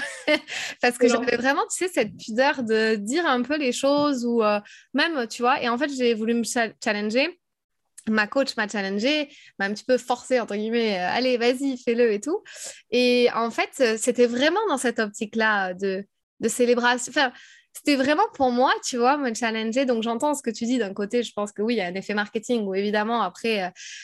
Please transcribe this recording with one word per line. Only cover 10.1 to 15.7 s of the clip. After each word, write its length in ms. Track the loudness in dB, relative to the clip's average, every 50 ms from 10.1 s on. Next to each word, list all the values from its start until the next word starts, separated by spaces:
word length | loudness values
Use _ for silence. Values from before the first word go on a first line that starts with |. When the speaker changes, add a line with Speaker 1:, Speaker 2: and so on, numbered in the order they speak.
| -6 -4 -2 0 0 0
Speaker 1:
entre 160 | 0 -2 -4
guillemets, 440 | -4 -2 -2 0 0 0 0 0 0
euh, « 80 | -2 -2
Allez, 260 | -2 0 0 2 2
vas-y, 400 | 2 2 2 2 2 0 -2 -2
fais-le » 340 | -2 -2 -2 2 4 4 2 2
et 60 | 0
tout. 220 | -2 -4 -4 -4 -6 -10 -18 -16 -14 -16 -16 -16 _ -2
Et 380 | 2 4 4 4 4 4 4 4 2
en 160 | 2 -2 -2
fait, 180 | 0 -2 -4 -2 0 0
euh, 160 | 2 2 2
c'était 280 | 0 0 0 4 4 4
vraiment 400 | 4 4 2 2 2 2 2 0
dans 100 | 0 0
cette 220 | 0 0 -2 0 0
optique-là 720 | -4 -4 -4 -8 -8 -4 -2 0 2 2 2 2 0 -2